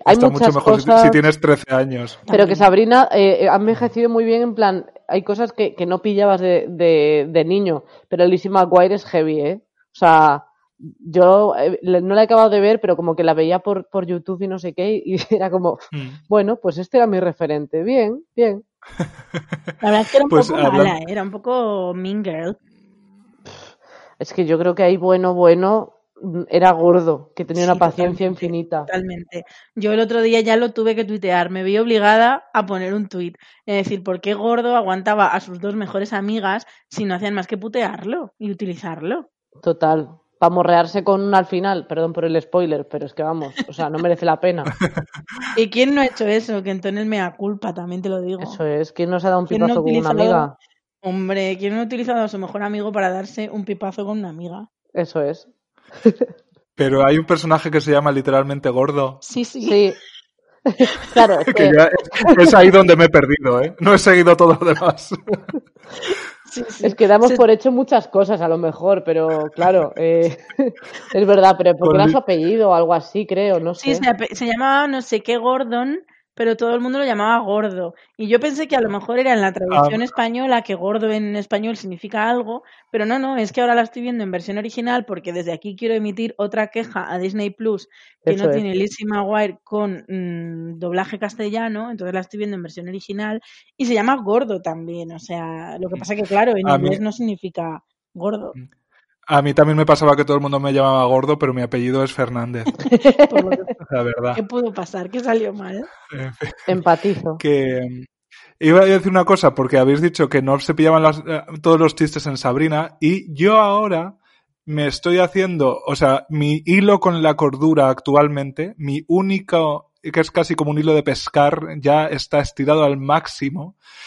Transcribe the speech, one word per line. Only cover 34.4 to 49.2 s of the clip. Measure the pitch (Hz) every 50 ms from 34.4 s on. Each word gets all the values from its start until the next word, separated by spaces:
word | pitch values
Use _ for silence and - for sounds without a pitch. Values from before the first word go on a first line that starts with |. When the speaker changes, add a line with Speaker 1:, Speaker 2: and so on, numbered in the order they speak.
| 214 233 233 233 240 240 240
Speaker 3:
aguantaba | 233 208 190 185 190 190 214 214 214 196 -
a | 185 185
sus | - 185 180 175
dos | 175 202 202
mejores | 220 202 190 - 196 202 202 220
amigas | 196 196 208 220 226 196 190 190 226 - - _ _ _ _
si | - - 214
no | 196 185
hacían | 180 208 202 208
más | 196 185
que | - 220 190
putearlo | 196 220 208 247 226 180 202 175 180 202 262 349 294 196 _ _
y | 214 208
utilizarlo? | 196 175 214 185 175 170 - 170 160 139 151 180 247 349 294 - _ _ _ _ _ _ -
Speaker 1:
Total. | 170 165 165 165 156 160 160 147 - - _ _ _ _ _
Pa | 180 165
morrearse | 175 180 180 180 175 170 165 165 190 202 175
con | 202 196 196 196
una | 202 202 190
al | 180
final, | - 190 175 185 196 196 175 139
perdón | - 160 160 165 165 165
por | 175 165
el | 165 160 160 156
spoiler, | - - 180 180 160 156 143 139 -
pero | - 147 147
es | 139 -
que | - 156
vamos, | 156 165 165 151 135 - - - -
o | 151
sea, | - 160 151
no | 156 156
merece | 170 175 175 175 175
la | 170 156 -
pena. | - 180 175 165 139
Speaker 3:
<laughs> | 147 - - 185 160 - 165 156 - - - - - 233 247 254 - -
¿Y | 220 226 202
quién | 185 233 254 269 285
no | 285
ha | 277
hecho | 254 254 - 226
eso? | 208 214 220 220 233 220 202 185
Que | 196
entonen | 190 190 175 196 196 202 214 214
mea | 220 202 185 175 -
culpa, | - 196 202 208 202 220 208 170
también | 180 175 175 180 185 180
te | 196
lo | 190 185
digo. | 180 180 190 180 190
Speaker 1:
Eso | - - - 160
es, | 151 147 151 160 156 -
¿quién | - 175 170
no | 180 180